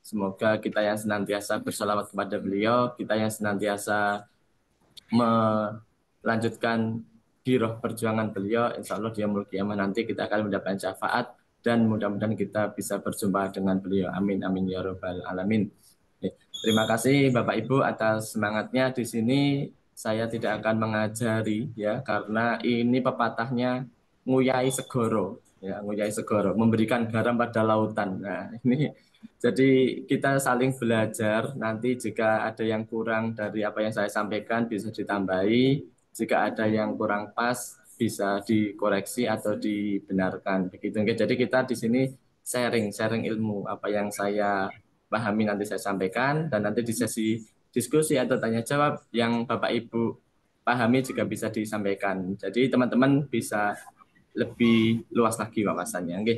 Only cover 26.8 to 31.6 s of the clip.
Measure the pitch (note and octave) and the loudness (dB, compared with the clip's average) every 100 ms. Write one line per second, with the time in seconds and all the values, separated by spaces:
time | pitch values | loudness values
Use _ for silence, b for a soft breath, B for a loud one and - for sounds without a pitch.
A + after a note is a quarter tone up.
26.8 | A2 A#2+ A2+ A2 A#2 A#2+ A#2 A#2 A2 A2 | 4 2 0 0 2 2 0 2 4 4
27.8 | G#2+ A2 G2+ F#2+ F#2+ F2+ G2 A#2 B2+ C3+ | 2 0 -4 -4 -6 -8 -8 -2 2 2
28.8 | C#3+ B B B B _ B2 B2+ C3+ C3 | 0 B B B B _ 0 4 6 6
29.8 | B2+ - - C3+ C#3 C3+ C3+ B2 C3 C3 | 4 0 -2 0 2 2 2 2 2 0
30.8 | A#2 A2+ A2 - G#2+ A2 A2 - | 0 2 0 0 0 0 -2 -4